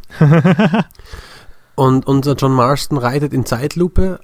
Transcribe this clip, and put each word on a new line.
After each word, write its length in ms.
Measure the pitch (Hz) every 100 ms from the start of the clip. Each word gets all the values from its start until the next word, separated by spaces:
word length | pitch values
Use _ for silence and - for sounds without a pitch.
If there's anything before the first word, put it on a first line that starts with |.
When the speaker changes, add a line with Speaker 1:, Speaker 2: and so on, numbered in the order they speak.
| - -
Speaker 1:
<laughs> 640 | 151 165 156 165 202 208 - - - - - - - - _
Speaker 2:
Und 320 | - 131 131 127
unser 280 | 139 139
John 180 | 135 135
Marston 460 | 131 123 139 - 147
reitet 340 | 120 143 143
in 120 | 131
Zeitlupe 760 | 117 117 147 - 180 - 190 180